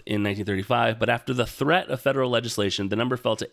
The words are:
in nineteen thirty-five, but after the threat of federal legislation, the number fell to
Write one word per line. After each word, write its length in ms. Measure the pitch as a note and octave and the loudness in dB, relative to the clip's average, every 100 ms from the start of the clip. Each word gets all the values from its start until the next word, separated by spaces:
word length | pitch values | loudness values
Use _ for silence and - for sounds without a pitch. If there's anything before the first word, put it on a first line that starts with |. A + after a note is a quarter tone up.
| - | -4
in 180 | G#2 | -2
nineteen 220 | G2+ G2+ G2+ | 0 -2 -2
thirty-five, 540 | G2 G2 A#2+ A#2 A2+ | -4 0 2 2 2
but 100 | A2 | 0
after 240 | A#2 - | 0 0
the 120 | B2 A2 | -2 -2
threat 440 | - C#3+ F3+ - | 0 2 2 0
of 100 | C3+ | -2
federal 300 | C#3 C3+ B2+ | 0 2 2
legislation, 580 | A#2 A2+ - G2+ G2 G2 | 0 0 0 0 0 -2
the 80 | G#2 | 0
number 220 | B2 B2 | 0 0
fell 180 | A#2+ G#2+ | 0 -2
to 140 | - | -2